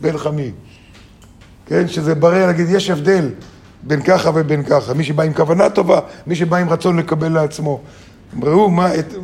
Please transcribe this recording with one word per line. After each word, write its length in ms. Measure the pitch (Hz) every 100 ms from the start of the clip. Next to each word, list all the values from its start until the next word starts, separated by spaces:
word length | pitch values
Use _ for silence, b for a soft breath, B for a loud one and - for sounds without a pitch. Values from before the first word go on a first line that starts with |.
בן 160 | 156 151
חמי." 340 | 151 151 127 95 - b b b b b - - - - -
כן? 220 | 165 175
שזה 280 | 165 151 151
ברר 300 | 170 185 185
להגיד, 240 | 170 165
יש 200 | 190 190
הבדל 400 | 160 151 190 143 98 B B B B
בין 180 | 131 147
ככה 300 | 151 185 165 160
ובין 280 | 147 151
ככה. 300 | 143 147 110
מי 100 | 135
שבא 200 | 160 151
עם 100 | 160
כוונה 360 | 151 156 175 214
טובה, 300 | 208 170 180 - B 143
מי 80 | 165
שבא 220 | 165 180
עם 120 | 175
רצון 280 | 165 185 170
לקבל 320 | 165 156 160
לעצמו. 520 | 160 151 - 151 135 - B B B - -
"ראו 280 | 139 170 208
מה, 260 | 175 180 165
את, 180 | 156 202